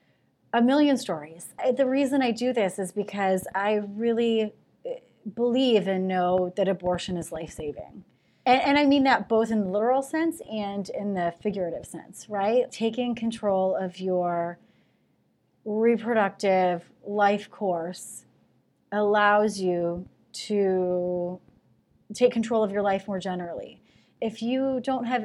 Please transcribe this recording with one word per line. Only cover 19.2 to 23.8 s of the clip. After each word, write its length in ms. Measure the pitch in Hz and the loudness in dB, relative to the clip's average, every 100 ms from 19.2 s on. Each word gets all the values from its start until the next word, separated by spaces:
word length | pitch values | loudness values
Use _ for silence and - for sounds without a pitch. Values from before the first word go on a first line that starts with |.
| 208 208 214 196 | 6 6 4 0
you 480 | 185 175 170 175 185 _ _ | -2 0 -2 -4 -10 _ _
to 1080 | - - 208 196 185 180 180 180 180 175 180 _ _ _ _ _ _ - | -14 -4 0 2 2 0 0 -2 -2 -4 -8 _ _ _ _ _ _ -16
take 200 | 202 247 | 2 2
control 300 | 233 220 226 | 2 0 0
of 80 | 214 | 0
your 120 | 202 | 0
life 260 | 202 196 208 | 0 0 -2
more 100 | 190 | -6
generally. 640 | 190 180 175 135 - - | -6 -6 -8 -10 -12 -18